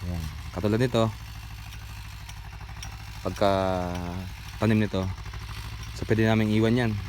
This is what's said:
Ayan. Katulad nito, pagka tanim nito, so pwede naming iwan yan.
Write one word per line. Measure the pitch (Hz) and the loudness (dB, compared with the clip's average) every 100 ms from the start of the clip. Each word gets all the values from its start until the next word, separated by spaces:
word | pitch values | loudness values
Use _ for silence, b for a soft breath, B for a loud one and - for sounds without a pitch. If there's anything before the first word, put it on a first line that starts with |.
Ayan. | 87 87 80 - - | -4 -4 -6 -8 -8
Katulad | - 101 110 | -2 2 4
nito, | 127 120 113 104 - - - - - - - - - - - - - - - - - - - - | 4 4 4 0 -10 -12 -12 -12 -12 -12 -12 -12 -12 -12 -12 -12 -12 -12 -12 -12 -10 -10 -12 -6
pagka | 98 92 101 98 95 92 90 90 87 90 92 - - - | -6 2 4 4 4 2 0 -2 -4 -6 -8 -10 -12 0
tanim | 107 110 | 4 4
nito, | 104 95 95 95 - - - - - - - - | 4 2 -2 -4 -8 -10 -10 -10 -10 -10 -10 -8
so | |
pwede | - 110 110 | 0 4 6
naming | 110 107 | 6 6
iwan | 107 110 120 117 | 6 6 4 2
yan. | 104 | 0